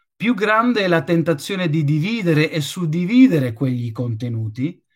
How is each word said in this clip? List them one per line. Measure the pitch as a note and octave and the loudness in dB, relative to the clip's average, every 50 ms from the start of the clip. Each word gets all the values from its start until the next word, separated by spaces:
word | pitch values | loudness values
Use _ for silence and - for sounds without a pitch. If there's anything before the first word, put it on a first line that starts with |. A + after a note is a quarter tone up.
| _ _ _ | _ _ _
più | - F#3 A#3 B3 | -4 -2 -2 0
grande | F#3 G#3 G#3 A3 A3 A#3 B3 A#3+ G#3+ G3 | 0 0 2 2 2 2 2 2 2 2
è | F3+ | 2
la | E3+ E3 | 2 2
tentazione | - - E3+ E3 D3+ E3+ E3 D3 - - G3+ F#3 F3+ E3 | 2 2 2 2 2 2 0 -2 -4 -6 -4 -2 -2 0
di | D3 E3 | 0 2
dividere | D3 C#3 D3+ D3+ D#3 G#3 A#3 A#3 G3 E3+ D#3 D3+ D#3 D#3+ | 2 2 2 2 0 0 -2 0 2 2 4 4 2 2
e | - D#3+ | 0 -4
suddividere | C#3+ - - F#3 F3 D#3 D3+ F3 F3+ F3+ A#3+ B3+ C4 A3 F3 D3+ C3 B2 | -4 -4 -6 -4 -4 -2 -2 -2 0 0 2 4 4 4 4 2 0 -2
quegli | A2 - C#3+ C3 B2+ B2 A#2+ A#2 | -2 -2 -2 -2 -2 -2 -4 -6
contenuti | A2 B2+ B2 A#2+ A2+ A2 B2 A#2+ A2+ A2+ A2 A2 G#2+ A#2+ C3 E3 F3+ - _ _ _ | -6 -6 -6 -6 -6 -6 -6 -6 -6 -4 -6 -6 -6 -6 -6 -6 -6 -10 _ _ _